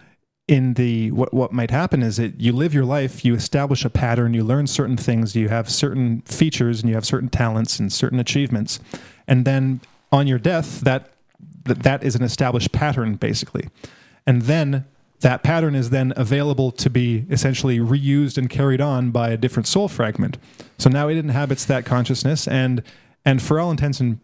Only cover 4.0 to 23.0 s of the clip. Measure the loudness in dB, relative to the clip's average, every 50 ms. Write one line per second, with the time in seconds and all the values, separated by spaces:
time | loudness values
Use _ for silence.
4 | 0 0 2 2 2 2 2 0 0 0 0 0 0 0 0 -2 -2 0 -2 -2
5 | 0 0 0 0 0 0 0 0 0 0 0 -2 -2 -2 -2 -2 -2 -2 0 0
6 | 0 0 -2 -4 -6 -6 -2 0 0 0 0 0 0 0 -2 -2 0 -2 -2 -2
7 | -2 -2 -2 -2 -2 -2 -2 0 0 0 0 -2 -2 -4 -4 -4 -4 -4 -4 -2
8 | -2 -2 0 -2 -2 -2 -2 -2 -2 0 -2 -2 -4 -4 -8 -10 -12 -14 -18 -18
9 | -18 -20 -20 _ _ 2 2 2 4 2 2 0 0 0 -2 -4 -8 -14 _ _
10 | _ _ 2 2 2 2 2 0 0 0 0 0 -2 -4 -6 -4 -2 0 0 -2
11 | -4 -10 _ _ _ _ _ _ -20 -20 -20 -8 -4 -4 -2 0 2 0 0 0
12 | 0 -2 0 0 0 -2 0 0 0 0 0 0 -2 -2 -2 -2 0 0 0 0
13 | -2 -2 -2 -2 -2 -2 -2 -4 -6 -6 -8 -10 -10 -10 -14 _ -20 -20 -20 -20
14 | -20 _ _ _ _ 0 2 2 2 2 2 2 0 0 -2 -2 -4 -8 _ _
15 | _ _ _ 0 2 2 2 2 0 0 2 2 2 0 0 0 0 0 0 0
16 | 0 0 0 -2 0 0 0 0 0 0 0 0 0 0 0 -2 -2 0 2 2
17 | 2 2 0 -2 -2 -2 -2 0 0 0 0 0 0 0 2 2 2 2 2 2
18 | 2 2 2 2 2 0 0 -2 -4 -2 0 0 2 2 2 2 2 0 0 0
19 | 0 0 0 0 0 0 0 0 0 0 0 -2 -2 0 0 0 0 0 -2 -2
20 | -2 -2 -2 -2 -2 -4 -4 -8 -14 -20 -20 -20 -20 -18 _ 2 4 4 4 4
21 | 2 0 0 -2 0 0 0 0 0 0 -2 -2 -2 0 0 0 0 0 0 0
22 | 2 0 0 0 0 0 -2 -2 -2 -2 0 0 0 0 0 -2 -4 -8 -14 -20